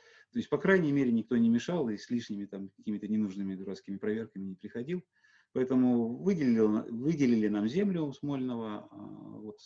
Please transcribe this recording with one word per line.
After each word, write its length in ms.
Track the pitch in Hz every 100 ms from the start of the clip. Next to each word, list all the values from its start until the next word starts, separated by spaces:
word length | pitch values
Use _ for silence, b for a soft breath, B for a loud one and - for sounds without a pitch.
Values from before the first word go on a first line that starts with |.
| b b b
То 60 | 120
есть, 100 | -
по 80 | 147
крайней 340 | 185 190 151
мере, 220 | 143 127
никто 240 | 117 - 120
не 100 | 113
мешал 400 | 117 143 175 120
и 80 | 104
с 140 | -
лишними 360 | 120 - 101 101
там 240 | 98 98 -
какими-то 320 | - 104 101
ненужными 480 | 107 104 95 98 95
дурацкими 400 | 98 92 - 98
проверками 480 | 107 110 110 95
не 120 | 95 92
приходил. 500 | 104 117 127 180 - b b b b
Поэтому 640 | 131 127 131 123 120 113 127
выделил, 640 | 175 185 131 113 107 107 -
выделили 580 | 113 139 156 131 117 107
нам 220 | 104 110
землю 340 | 160 202 175
у 80 | 147
Смольного, 800 | 131 143 139 127 117 110 104 -
а, 60 | 104
вот, 600 | 104 104 104 107 107 104